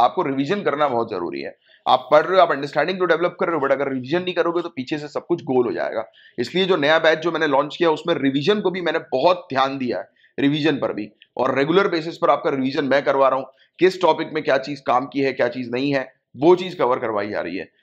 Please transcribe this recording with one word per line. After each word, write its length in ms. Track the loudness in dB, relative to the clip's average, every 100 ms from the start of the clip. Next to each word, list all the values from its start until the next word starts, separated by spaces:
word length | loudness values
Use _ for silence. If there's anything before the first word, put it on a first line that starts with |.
आपको 220 | 0 0
रिवीजन 400 | -2 -2 -2 -2
करना 260 | -2 0 0
बहुत 220 | 0 -4
जरूरी 300 | -6 -6 -8
है। 180 | -10 -14 _ _ 0
आप 200 | 0 4
पढ़ 140 | 4 4
रहे 100 | 4
हो, 60 |
आप 80 | 4
अंडरस्टैंडिंग 480 | 2 -2 -2 -2 0
तो 60 |
डेवलप 320 | 0 2 0 -2
कर 60 | -2
रहे 100 | 0
हो, 60 |
but 100 | 0
अगर 200 | 0 -2
रिवीजन 300 | -4 -4 -4
नहीं 120 | -2
करोगे 280 | -2 -2 -2
तो 60 | -4
पीछे 300 | -8 -8 -8
से 100 | -8
सब 180 | -8 -4
कुछ 160 | -4
गोल 240 | 0 0 0
हो 60 |
जाएगा। 380 | -2 -4 -6 -8 _ -12 -8
इसलिए 260 | -4 0
जो 120 | 0 2
नया 220 | 2 4
बैच 200 | 4 2
जो 140 | 0
मैंने 140 | -2 0
लॉन्च 300 | 0 0 0
किया, 140 | 0
उसमें 240 | 0 -2
रिवीजन 460 | 0 0 0 0 0
को 100 | 0
भी 100 | -2
मैंने 180 | -2 -4
बहुत 500 | -2 2 2 2 -2
ध्यान 260 | 0 0 -2
दिया 200 | -4 -4
है, 100 | -8 _ _ 0
रिवीजन 380 | 0 2 0 0
पर 160 | -2
भी, 180 | -4 -10 _ _ -2
और 220 | 0 2
रेगुलर 300 | 2 2 2
बेसिस 280 | -2 -6 -2
पर 140 | 0
आपका 200 | 2 0
रिवीजन 340 | -2 -2 -2
मैं 180 | 0 0
करवा 260 | 2 2 2
रहा 100 | 0
हूँ। 80 | -6 _ _ 2
किस 220 | 2 4
टॉपिक 300 | 2 2 -2
में 100 | -4
क्या 160 | 0 -2
चीज 220 | -2 -6
काम 260 | 0 0 0
की 140 | -2
है, 120 | -2
क्या 160 | 0 -2
चीज 220 | -2 -6
नहीं 240 | -4 0
है, 200 | -2 -4 _ _ 2
वो 200 | 4 4
चीज 180 | 2
कवर 240 | -2 0 0
करवाई 300 | -2 -4 -4
जा 120 | -4
रही 160 | -6 -6
है। 120 | -10 _